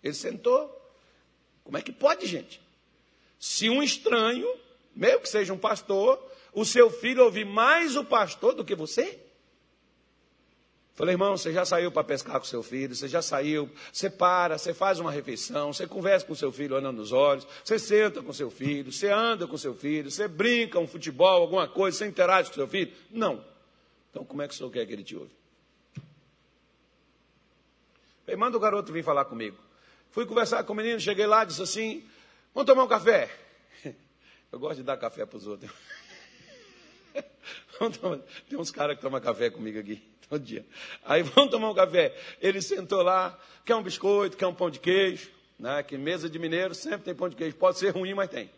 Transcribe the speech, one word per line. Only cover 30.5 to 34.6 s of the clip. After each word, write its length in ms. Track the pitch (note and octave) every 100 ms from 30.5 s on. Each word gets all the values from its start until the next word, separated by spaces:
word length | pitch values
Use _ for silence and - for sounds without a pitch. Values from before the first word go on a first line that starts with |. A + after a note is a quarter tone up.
| -
com 80 | A3+
o 40 | G#3
menino, 240 | A3 A#3
cheguei 260 | D#3+ G3 G#3
lá, 160 | G#3+
disse 180 | G#3+ D3
assim: 400 | - G#3 A3 A3 - _ _ _ _
"Vamos 120 | - C#4+
tomar 200 | C4 B3+
um 20 |
café?" 420 | A3 F#3 G3+ A#2 - - _ _ -
<laughs> 100 | D3+ - _ _ _ _ _
Eu 80 |
gosto 200 | A#2+